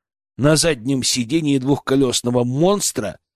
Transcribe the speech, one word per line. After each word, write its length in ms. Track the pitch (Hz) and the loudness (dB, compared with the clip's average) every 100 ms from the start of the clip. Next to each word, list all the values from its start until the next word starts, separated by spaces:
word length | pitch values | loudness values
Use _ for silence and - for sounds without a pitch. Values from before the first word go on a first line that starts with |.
| _ _ _ - | _ _ _ 0
на 200 | 139 156 | 2 2
заднем 460 | 165 135 117 135 | 2 -2 -2 -2
сидении 540 | - 127 113 160 147 139 | -2 -2 -2 0 0 0
двухколёсного 840 | 127 143 - 135 131 117 123 123 | 0 -2 2 2 2 0 0 0
монстра 760 | 123 131 180 202 - - 98 - _ | 0 0 2 0 -2 -6 -8 -10 _